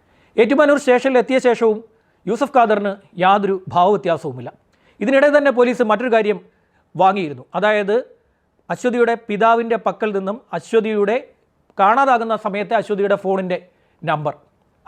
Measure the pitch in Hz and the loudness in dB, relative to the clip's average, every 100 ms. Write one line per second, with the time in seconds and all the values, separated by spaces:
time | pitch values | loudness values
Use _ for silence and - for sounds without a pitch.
0 | _ _ _ - 226 277 294 285 - 247 | _ _ _ 0 2 4 4 2 2 2
1 | 262 254 233 262 247 226 226 214 - _ | 2 0 2 0 2 2 0 -2 -8 _
2 | _ _ - 233 277 254 226 208 202 185 | _ _ -6 -4 0 2 2 0 -4 -8
3 | _ 175 180 208 196 190 156 170 180 202 | _ -2 2 2 0 -4 -4 0 2 2
4 | 170 160 156 127 120 - _ _ _ _ | -2 -4 -6 -12 -16 -18 _ _ _ _
5 | 208 269 294 285 277 240 247 247 220 208 | 0 2 4 4 2 2 0 0 0 0
6 | 247 226 208 190 - _ _ _ _ 151 | 0 0 0 -4 -10 _ _ _ _ 0
7 | 190 202 160 127 - 175 208 214 196 226 | 2 2 -4 -10 -10 -4 0 0 0 -2
8 | - _ _ _ _ _ - 175 247 240 | -4 _ _ _ _ _ -12 -6 -2 0
9 | 233 233 - 208 226 233 233 226 202 185 | 0 0 -6 0 2 2 0 -4 -4 -4
10 | 220 196 190 226 _ 175 - 226 214 214 | -4 -4 -6 -10 _ -12 -2 -2 0 0
11 | 202 247 - _ _ _ _ - 196 240 | 0 -2 -6 _ _ _ _ 0 2 4
12 | 269 240 226 214 214 202 190 220 196 202 | 2 0 0 -4 -4 -6 -2 -4 -2 -4
13 | 202 196 190 190 185 175 - _ _ _ | -2 -2 -2 -4 -4 -6 -8 _ _ _
14 | 160 156 147 - _ _ _ _ | -4 -2 -4 -8 _ _ _ _